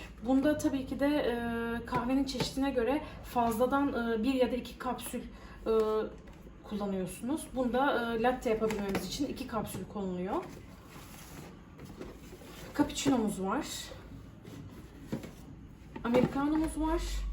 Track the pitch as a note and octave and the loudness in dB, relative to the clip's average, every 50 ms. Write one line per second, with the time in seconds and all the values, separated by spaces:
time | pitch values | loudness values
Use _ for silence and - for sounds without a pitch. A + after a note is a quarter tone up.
0 | - - - - G#3+ A#3+ C4+ C4+ C#4 D4+ D4+ D4+ - D4 C4+ C4 B3+ - B3 - | -6 -10 -12 -4 2 4 6 6 6 6 4 4 4 2 2 0 -2 -2 0 2
1 | C#4 C#4+ D4 D4 - A#3 A#3+ A#3+ A#3 A#3 A#3 A#3 A#3 A#3 A#3 A#3 A#3 - B3+ B3 | 4 4 4 4 4 2 2 0 0 0 0 0 0 -2 -2 -4 -2 0 0 0
2 | A#3 B3 C4+ C#4 C4+ C4 - A#3+ - - - C4 C4+ C#4 A#3 B3 A3+ B3 C#4+ D4+ | 2 4 4 4 2 2 0 -2 -2 -2 0 0 2 2 4 4 4 4 4 2
3 | - - - - - - - B3 A#3 A#3 A3 G#3+ B3+ B3+ C#4 C#4 C#4+ C4+ - A#3+ | 0 -4 -10 -12 -8 -2 2 4 4 4 4 4 4 4 6 4 4 4 2 2
4 | A#3 A#3 A3+ A3 G#3+ C4+ C4 B3+ B3 G#3+ B3+ A#3+ A#3+ - - - - B3+ A#3 - | 2 2 2 2 2 4 4 4 4 4 2 0 -4 -6 -8 -6 -2 -2 -2 -2
5 | - - B3 A#3+ - - - - - - - - - A3 A3 A3 G#3+ G#3+ G#3+ G#3+ | -4 -6 -6 -6 -8 -8 -12 -14 -14 -14 -12 -4 0 4 4 6 6 4 4 2
6 | G#3+ - - - - - - - - - - - - - G#3+ G3+ G#3 G3 F#3+ F#3+ | 0 -2 -6 -12 -16 -16 -16 -16 -16 -18 -18 -16 -10 -6 -4 -2 -2 0 0 0
7 | F3+ D#3 - - A#3 B3 D#4 D#4 - - A#3 B3+ B3+ A#3 A#3 B3+ C#4 C#4+ - A#3 | -2 -4 -4 -4 -2 -2 -2 -2 -2 -4 -2 0 2 4 4 4 4 4 4 2
8 | A#3 A#3 A#3 A3 A#3 B3+ B3+ - - A#3+ A3 A3 A3 G#3+ G#3 G3+ G3+ G3 F#3+ F#3 | 2 0 2 2 4 4 2 2 2 2 2 4 2 2 0 0 0 0 -2 -2
9 | F#3 - - C4 C#4+ - - - C4 - A#3 G#3+ G#3 - - F#3+ F3+ - - G#3 | -2 -2 -2 -2 -2 -2 -2 -6 -6 -4 -4 -4 -2 -4 -6 -6 -8 -6 -6 -4
10 | G3 F#3 F3+ F3+ F3+ G3 C4 F#4 F#4+ - - - - - - - - - - - | -4 -2 -2 -2 -2 -2 -2 -2 -4 -6 -10 -14 -14 -16 -16 -16 -16 -16 -16 -16
11 | - - - - - - - - - - - - - - - - - - - - | -16 -16 -16 -16 -16 -14 -14 -14 -14 -14 -16 -18 -18 -18 -18 -16 -16 -14 -12 -12
12 | - - - - - - - - - - - - - - - - C#4+ - - - | -12 -12 -14 -14 -16 -16 -16 -16 -16 -16 -16 -14 -14 -2 2 2 2 2 0 0
13 | - C#4 C4+ A3+ G#3+ F#3+ E3 F#3 F#3 F#3+ A3 D4 - - - - - - - - | 2 4 4 4 4 2 0 0 0 0 0 -2 -2 -4 -6 -8 -10 -10 -12 -14
14 | - - - - - - - - - - - - - - - - - - - - | -14 -14 -14 -14 -16 -16 -18 -18 -16 -14 -14 -12 -12 -14 -14 -14 -16 -16 -16 -16
15 | - - - - - - - - - - - - - - - - - - - - | -12 -8 -8 -8 -8 -10 -14 -14 -16 -16 -16 -16 -16 -16 -16 -18 -16 -14 -10 -4
16 | - A#3 A#3+ B3 A#3+ - - C#4 C#4+ D4 D#4 D#4 D#4+ D#4 - D4 D#4 D#4 E4 E4+ | 0 4 6 6 6 6 4 2 2 4 4 4 2 2 0 0 0 2 2 0
17 | - - - - - - | 0 -2 -2 -2 -2 -2